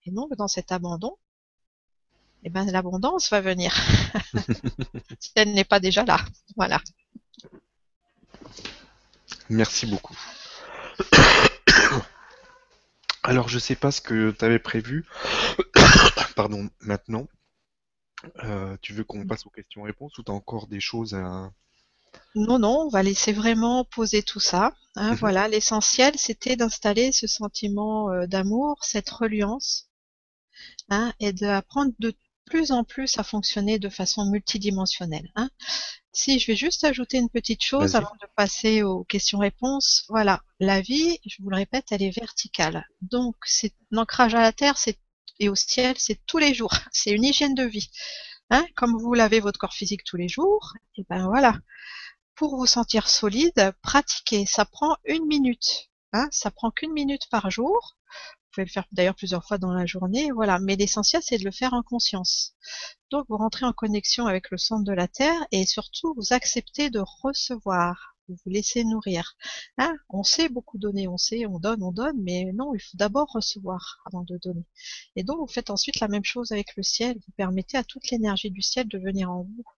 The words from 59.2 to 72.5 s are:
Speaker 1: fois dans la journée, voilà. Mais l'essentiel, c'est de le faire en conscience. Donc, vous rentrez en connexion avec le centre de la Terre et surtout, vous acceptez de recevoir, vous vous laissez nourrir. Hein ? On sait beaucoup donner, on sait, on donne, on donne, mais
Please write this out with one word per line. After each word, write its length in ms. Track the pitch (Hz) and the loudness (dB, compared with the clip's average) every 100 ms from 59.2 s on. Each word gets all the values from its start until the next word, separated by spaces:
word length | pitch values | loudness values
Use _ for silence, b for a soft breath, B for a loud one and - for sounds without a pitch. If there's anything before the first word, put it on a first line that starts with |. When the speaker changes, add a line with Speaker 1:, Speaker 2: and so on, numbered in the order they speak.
| 185 180 - | -4 -6 -4
Speaker 1:
fois 120 | 202 | -4
dans 140 | 185 | -2
la 140 | 180 175 | -2 -2
journée, 460 | 185 185 220 302 | -4 -2 0 0
voilà. 280 | 240 214 180 | 0 2 2
Mais 160 | 190 196 | 0 0
l'essentiel, 460 | 202 - 208 339 | 0 0 2 0
c'est 140 | - 233 | 0 -2
de 80 | 190 | -4
le 60 | |
faire 220 | 190 254 | -4 -2
en 100 | 247 | -2
conscience. 720 | 240 240 - 196 180 - - _ B B B B _ | -4 -4 -2 -2 -2 -2 -4 _ B B B B _
Donc, 160 | 196 - | -6 -4
vous 80 | 214 | -2
rentrez 280 | 220 - 254 | -2 -2 -4
en 80 | |
connexion 540 | 233 220 208 - - 240 | -2 -2 -2 0 -2 0
avec 240 | 185 - | -2 -4
le 60 | 185 | -6
centre 260 | - 220 | -4 -2
de 100 | 202 | -2
la 140 | 190 180 | 0 -2
Terre 380 | - 285 339 311 | 0 0 2 -2
et 140 | 196 190 | -2 0
surtout, 480 | - 202 - 330 277 | -2 -6 -6 -6 -4
vous 180 | 202 | 0
acceptez 560 | 247 - 240 - - 294 | 0 0 -4 -6 -4 -2
de 120 | 226 190 - | -2 -6 -6
recevoir, 920 | 269 277 - 240 202 185 175 175 - _ _ | -6 -4 -6 -6 -2 2 2 0 -12 _ _
vous 80 | 180 - | -14 -6
vous 60 | |
laissez 320 | 190 208 240 | -4 -2 0
nourrir. 520 | 226 220 202 175 180 - B B B - | 0 -2 -2 -4 -4 -10 B B B -2
Hein ? 180 | 269 320 _ | 0 0 _
On 140 | 190 | -4
sait 260 | 196 - 320 | 0 2 0
beaucoup 280 | 247 - 208 | -2 -10 -6
donner, 300 | 208 196 190 | -4 -4 -4
on 100 | 180 | -4
sait, 280 | - 226 226 | -4 -4 -4
on 140 | 180 | -4
donne, 240 | 190 226 | -2 -2
on 80 | 185 | -4
donne, 300 | 180 262 285 | -4 -4 -4
mais 300 | 185 180 185 | -4 -4 -4